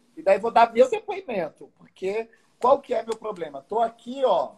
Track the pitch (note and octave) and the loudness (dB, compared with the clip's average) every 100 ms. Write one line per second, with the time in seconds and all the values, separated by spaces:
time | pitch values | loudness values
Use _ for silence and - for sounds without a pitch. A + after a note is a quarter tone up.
0 | _ - G3 G3+ A3+ A3+ A#3 A#3 B3+ G#4+ | _ -8 0 0 2 4 4 4 4 2
1 | - G4 G4 G#3+ D#3 - C#3 _ _ - | -6 -12 -8 -6 -6 -10 -20 _ _ -10
2 | F#3+ G#3 A3+ _ _ _ B3 C#4+ - A3+ | -6 -6 -8 _ _ _ 2 2 0 -6
3 | A3+ A3 A3 F#3+ D#3+ C#3 - G#3 A3+ A3+ | -4 -8 -8 -10 -10 -12 -6 -2 -2 -4
4 | A#3 C4+ B3+ F3 B2 | -14 -2 2 2 0